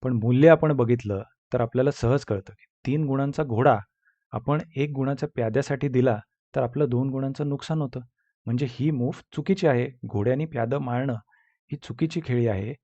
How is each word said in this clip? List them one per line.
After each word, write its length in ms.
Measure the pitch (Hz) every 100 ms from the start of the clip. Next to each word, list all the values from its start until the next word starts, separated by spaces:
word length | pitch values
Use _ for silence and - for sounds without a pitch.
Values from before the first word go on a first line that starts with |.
पण 100 | 127
मूल्य 360 | 123 110 123 156
आपण 240 | 160 156
बघितलं 480 | 139 120 123 104 98 107 _ _
तर 80 | 123
आपल्याला 300 | 117 123 135
सहज 340 | 139 117 135 -
कळतं 280 | 101 95
की 120 | 101 _ _ -
तीन 180 | 143
गुणांचा 400 | 151 135 139 143
घोडा 340 | 151 110 139 110 104 _ _ _ _
आपण 280 | 113 120 151 - 139
एक 140 | 143
गुणाच्या 380 | 135 131 139 147 -
प्याद्यासाठी 520 | 113 113 143 139 143
दिला 300 | 123 127 104 - _ _
तर 100 | -
आपलं 260 | 123 131 147
दोन 200 | 120 135
गुणांचं 400 | 131 135 135 147
नुकसान 320 | 143 - 156
होतं. 180 | 143 123 123 _ _ _ -
म्हणजे 200 | 120 139
ही 200 | 123 139
मूव्ह 300 | 151 120 - - -
चुकीची 320 | 147 190 165
आहे, 200 | 123 127 131 -
घोड्याने 400 | 98 104 131 160
प्यादं 340 | 135 117 139
मारणं 340 | 135 120 135 117 - _ _ _ _
ही 60 | 147
चुकीची 440 | - 120 160 175 160
खेळी 220 | 123 117
आहे 260 | 98 104 143